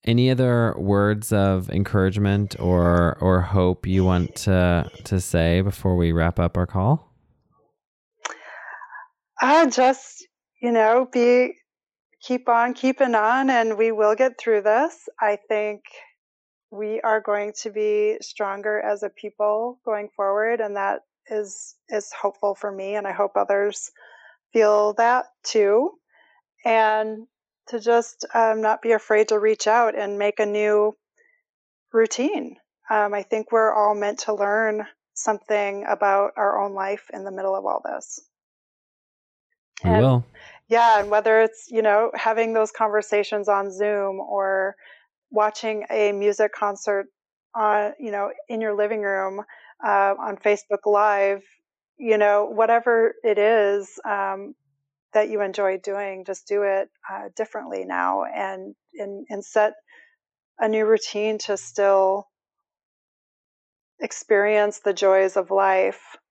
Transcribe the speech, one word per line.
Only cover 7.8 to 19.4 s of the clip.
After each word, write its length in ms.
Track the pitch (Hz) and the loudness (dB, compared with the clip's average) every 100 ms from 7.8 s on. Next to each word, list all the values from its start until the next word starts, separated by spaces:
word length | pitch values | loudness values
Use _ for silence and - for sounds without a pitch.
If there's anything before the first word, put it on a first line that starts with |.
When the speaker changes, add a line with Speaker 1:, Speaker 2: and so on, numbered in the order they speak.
| _ _ _ _ - - - - - - - - - _ _ - | _ _ _ _ -16 -14 -20 -20 -18 -18 -18 -20 -20 _ _ -2
Speaker 2:
Uh, 280 | 254 311 302 | 4 6 6
just, 560 | 247 254 262 - - - _ _ _ | 4 2 2 -8 -20 -20 _ _ _
you 100 | 240 | 0
know, 360 | 233 220 240 254 | 4 4 4 2
be, 420 | 247 240 247 254 - _ _ _ _ _ _ | 2 4 4 2 -4 _ _ _ _ _ _
keep 280 | - 254 254 | -6 -4 0
on 240 | 233 240 | 2 0
keeping 400 | 254 262 262 254 | 0 -2 0 0
on, 360 | 226 214 262 269 | 2 2 2 2
and 260 | 247 226 208 | 2 0 0
we 140 | 226 | 0
will 240 | 214 214 | 2 2
get 240 | 220 262 254 | 2 0 0
through 220 | - 214 | 0 2
this. 460 | 202 226 320 - - - | 2 2 0 -6 -20 -4
I 160 | 214 208 _ | -2 -2 _
think 340 | 214 214 208 - - - _ _ _ _ _ _ | -4 -4 -8 -16 -20 -20 _ _ _ _ _ _
we 280 | 208 214 220 | -10 -8 -4
are 200 | 226 220 | -2 -2
going 320 | 214 208 208 208 | -2 -4 -4 -10
to 80 | 220 | -10
be 480 | 208 214 214 214 220 | -4 -2 0 0 -4
stronger 580 | - - 202 202 208 214 | -10 -8 -6 -6 -4 -4
as 240 | 208 208 | -4 -4
a 60 | 202 | -6
people 680 | _ 208 - | _ -16 -4